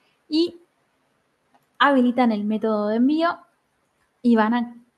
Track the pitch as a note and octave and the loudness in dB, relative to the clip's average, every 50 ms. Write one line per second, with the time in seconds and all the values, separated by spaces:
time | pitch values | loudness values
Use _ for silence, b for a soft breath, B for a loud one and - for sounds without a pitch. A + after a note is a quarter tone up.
0 | _ _ _ _ _ - D4+ D#4+ E4+ E4+ E4+ - _ _ _ _ _ _ _ _ | _ _ _ _ _ -6 -2 -2 -2 -2 -4 -12 _ _ _ _ _ _ _ _
1 | _ _ _ _ _ _ _ _ _ _ _ _ _ _ _ - B3 C#4+ C#4 C4 | _ _ _ _ _ _ _ _ _ _ _ _ _ _ _ 0 2 2 4 2
2 | B3 B3 A#3 C4 B3 A#3 G#3+ G#3 G#3 G#3 A3 G#3+ G#3+ A3 A3 G#3 G#3 G#3 A3 A#3 | 2 2 2 0 0 0 0 -2 -4 -4 -4 -4 -2 -4 -2 -2 -2 -2 0 0
3 | B3 C4+ D#4 D#4+ E4 E4+ F4+ - - _ _ _ _ _ _ _ _ _ _ _ | 0 0 2 0 0 -2 -2 -6 -14 _ _ _ _ _ _ _ _ _ _ _
4 | _ _ _ _ - A#3+ A#3 A3 G#3+ A3 A#3+ A#3+ A#3 - - - _ _ _ | _ _ _ _ 0 2 2 4 2 2 0 -2 -4 -6 -12 -20 _ _ _